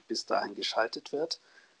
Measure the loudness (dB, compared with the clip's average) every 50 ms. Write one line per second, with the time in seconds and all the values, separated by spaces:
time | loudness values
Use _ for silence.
0 | -4 -4 -4 -2 0 0 2 2 0 0 -4 -4 -4 0 2 2 2 2 0 -6
1 | -6 -4 -2 0 0 0 -2 -6 -10 -20 -20 -20 -20 -20 _